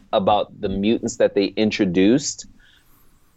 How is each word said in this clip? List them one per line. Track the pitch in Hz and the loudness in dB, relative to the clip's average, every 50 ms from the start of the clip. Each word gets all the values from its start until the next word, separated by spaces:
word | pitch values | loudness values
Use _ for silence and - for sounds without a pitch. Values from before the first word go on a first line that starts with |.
| - _ | -8 _
about | 110 110 95 101 104 101 - - - - | -2 0 2 2 0 0 -2 -6 -8 -8
the | 104 98 | -8 -6
mutants | 95 98 101 107 120 - - 113 - | -4 -2 0 0 0 0 -2 -6 -2
that | - 110 98 - | 0 0 0 2
they | 101 98 | 0 0
introduced. | - - 107 110 107 - - 104 92 85 95 95 104 123 147 - - - - - - - - _ _ _ _ _ _ _ _ _ _ _ _ _ _ _ | 0 0 -2 -2 0 0 0 -2 0 2 2 4 4 4 2 0 -4 -10 -10 -16 -20 -20 -20 _ _ _ _ _ _ _ _ _ _ _ _ _ _ _